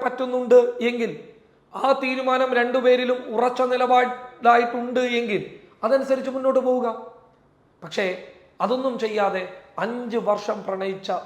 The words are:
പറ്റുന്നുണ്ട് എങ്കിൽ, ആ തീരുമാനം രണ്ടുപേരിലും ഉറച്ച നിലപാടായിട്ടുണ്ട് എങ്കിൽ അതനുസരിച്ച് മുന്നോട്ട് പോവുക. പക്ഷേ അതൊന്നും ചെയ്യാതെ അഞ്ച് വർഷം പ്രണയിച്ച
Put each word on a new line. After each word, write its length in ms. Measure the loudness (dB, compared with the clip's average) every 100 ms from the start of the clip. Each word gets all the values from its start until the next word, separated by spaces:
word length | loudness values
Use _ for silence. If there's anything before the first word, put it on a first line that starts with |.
പറ്റുന്നുണ്ട് 560 | -2 -4 -4 -4 6 6 6 2 -2
എങ്കിൽ, 220 | -2 -4 -6 -16 -20 _ _ _
ആ 180 | -2 2 2
തീരുമാനം 460 | 0 -2 0 0 2 2
രണ്ടുപേരിലും 600 | 2 2 4 4 2 -2 -2 -2
ഉറച്ച 260 | 0 0 0
നിലപാടായിട്ടുണ്ട് 1300 | 0 4 4 2 -2 -12 0 4 6 4 -2 -2 -2 0 0
എങ്കിൽ 240 | -2 -4 -4 -12 -20 _ 0
അതനുസരിച്ച് 460 | 0 2 -2 -2 -2
മുന്നോട്ട് 260 | 0 2 2
പോവുക. 200 | 2 0 -4 -12 -20 -20 _ _ _ _ _
പക്ഷേ 240 | -8 -2 -2 -4 -10 -20 _ -6
അതൊന്നും 320 | -2 0 -2 -2
ചെയ്യാതെ 400 | -2 0 0 -2 -6 -12 -16 -6
അഞ്ച് 360 | -6 -4 -4 -2 0
വർഷം 280 | -2 -2 -6 -6
പ്രണയിച്ച 460 | -6 -6 -6 -6 -8